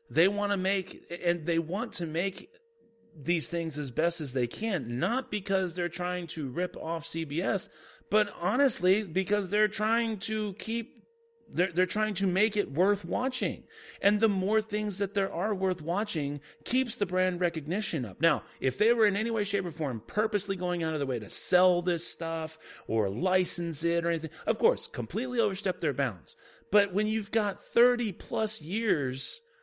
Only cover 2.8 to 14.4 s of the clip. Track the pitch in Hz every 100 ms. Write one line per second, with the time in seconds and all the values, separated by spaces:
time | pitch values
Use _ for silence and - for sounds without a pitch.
2.8 | _ _ _ 160 131 175 147 170 165 143
3.8 | 139 127 170 - 147 127 123 - 226 180
4.8 | 120 120 180 247 - 208 190 190 185 165
5.8 | 175 - 180 180 170 - 139 131 180 -
6.8 | 160 165 - 165 151 147 214 208 - -
7.8 | - - - 208 208 - 175 240 277 -
8.8 | 180 202 196 160 185 208 185 208 214 208
9.8 | 214 226 226 208 214 220 208 - - 233
10.8 | 226 - - _ _ _ - 139 185 170
11.8 | 180 208 214 185 190 180 220 208 180 139
12.8 | 190 202 165 185 254 - 175 92 - -
13.8 | - - 202 208 220 190